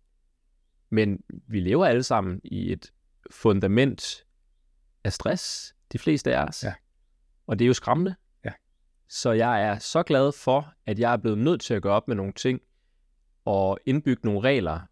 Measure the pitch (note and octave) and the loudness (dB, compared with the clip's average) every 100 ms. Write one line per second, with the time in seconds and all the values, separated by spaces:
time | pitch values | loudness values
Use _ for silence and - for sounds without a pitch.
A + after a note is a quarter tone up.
0 | _ _ _ _ _ _ _ _ - A2 | _ _ _ _ _ _ _ _ -4 0
1 | G#2 G2 - - - G#2+ F2+ C#3 F3 A#2+ | 0 -2 -8 -18 -6 -4 0 2 4 2
2 | - A2+ F#2 F2+ - G2 F2+ - - _ | 2 0 -2 -6 -8 -6 -4 -6 -10 _
3 | _ _ - - A2+ G#2 F#2+ A2 C3+ - | _ _ -20 0 2 4 4 4 2 0
4 | - - _ _ _ _ _ _ _ _ | -10 -14 _ _ _ _ _ _ _ _
5 | G2+ - A2+ F3+ - - - _ _ B2 | -6 -4 -2 -4 -6 -12 -14 _ _ -6
6 | - D3 C#3 B2+ C#3 - G2+ F2 _ _ | 0 0 0 -2 -2 -6 -10 -10 _ _
7 | _ _ _ _ - G#2+ A#2+ B2 - C#3+ | _ _ _ _ -6 0 2 2 0 0
8 | F#3+ F3+ _ _ A2 - _ _ _ _ | 0 -6 _ _ -14 -14 _ _ _ _
9 | _ - B2 A2+ A#2 A2 G#2 G2+ - D#3+ | _ -4 0 2 2 2 0 -2 -2 -2
10 | E3+ C#3 C#3 - - C3+ D3 _ - G#2 | 2 2 2 0 0 0 0 _ -6 0
11 | A#2+ A#2+ A2 G#2+ C3+ F3 - G#2+ G2 G#2 | 2 2 0 0 2 0 -2 -2 2 0
12 | - G#2 G2 - C3 B2+ _ _ _ _ | 0 -4 -4 -4 -2 -2 _ _ _ _
13 | _ _ _ _ - G2 F#2+ G2 - C#3+ | _ _ _ _ -2 0 2 0 -2 0
14 | D3 B2 A2 G2+ B2+ C#3 E2+ D#2+ F2 | 0 0 0 0 2 0 0 -4 -10